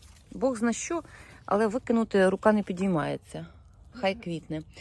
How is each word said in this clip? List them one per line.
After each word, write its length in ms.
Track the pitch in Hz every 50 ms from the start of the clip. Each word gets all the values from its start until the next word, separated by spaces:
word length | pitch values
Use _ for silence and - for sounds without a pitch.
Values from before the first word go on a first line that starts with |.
| - - - - - -
Бог 260 | - 185 214 269 254
зна 160 | 214 233 233 220
що, 300 | - - - 339 330 - - - - - - - - -
але 200 | - 190 202 226
викинути 640 | 214 202 262 - - 233 226 226 - - 196 185 190
рука 240 | 190 196 - 220 214
не 100 | 214 196
підіймається. 840 | - 190 170 196 196 180 151 143 143 143 - - - - 156 165 - - - - - - - - - -
Хай 220 | - - 196 202
квітне. 480 | 233 - 175 170 156 - - 156 156 160 - - -